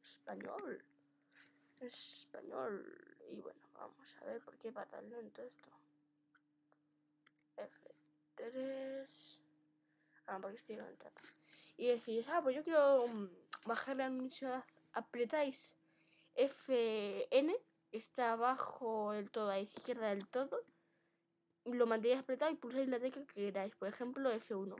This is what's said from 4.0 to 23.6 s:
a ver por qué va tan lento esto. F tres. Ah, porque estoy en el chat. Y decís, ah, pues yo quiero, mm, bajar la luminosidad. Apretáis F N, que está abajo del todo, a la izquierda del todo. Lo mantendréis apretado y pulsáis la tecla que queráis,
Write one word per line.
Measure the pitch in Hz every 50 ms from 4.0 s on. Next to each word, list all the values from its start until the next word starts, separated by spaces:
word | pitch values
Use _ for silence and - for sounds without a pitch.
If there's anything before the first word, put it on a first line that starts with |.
| - - - -
a | -
ver | - 220 233
por | - - -
qué | - - 226
va | 233 208 196
tan | - - - - 214
lento | 240 240 226 214 208 -
esto. | 240 254 - - - - - - _ _ _ _ _ _ _ _ _ _ _ _ _ _ _ _ _ _ _ _ _ _ _ _ _ _ _ _ _ - _ _ _ _ _
F | - 208 - - - - - - _ _ _ _ _ _ _ _
tres. | - - 233 254 262 262 269 269 269 269 269 269 269 269 269 - - - - - - _ _ _ _ _ _ _ _ _ _ _ _ _ _ _ - _
Ah, | - 202 190
porque | 190 196 202
estoy | 240 - - 220
en | 208 202
el | 180 185
chat. | - - - _ - - - - _ _ _ - - - - -
Y | - 220 247
decís, | 240 233 - 240 220 226 233 269
ah, | 311 349
pues | 311 269 254
yo | 294 302
quiero, | 339 330 302 285 277 277 262 240
mm, | 240 233 214 202 185 175 - - _ - - -
bajar | 214 226 226 - 262 269
la | 262 269
luminosidad. | 262 262 254 254 262 - - 269 262 254 262 247 - - - _ _ -
Apretáis | 226 233 - - 240 240 226 - 302 294 269 262 - - - - _ _ _ _ _ _ _ _ _ _ _ _
F | - 254 277 - - - - 262 240 226 226 220 214 202 202 196 196 - - -
N, | 262 294 311 381 508 - _ _ _ _ _
que | -
está | 220 - - _ - 247 233
abajo | 226 226 233 247 262 254 - - - - 262 226 220 214 208 208
del | 208 208 202 202
todo, | - 233 214 202
a | 196
la | 196
izquierda | 202 208 - - - - 247 233 220
del | 214 202 202 196
todo. | - - 247 269 277 - 480 466 - _ _ _ _ _ _ _ _ _ _ _ _ _ _ _ _ _ _ _
Lo | 240 247 247 240
mantendréis | 226 220 220 214 240 247 269
apretado | 269 - 262 254 294 311
y | 320
pulsáis | - - 240 247 262 269
la | 262 254 233
tecla | 240 262 262 277 285
que | - -
queráis, | 202 202 202 185 196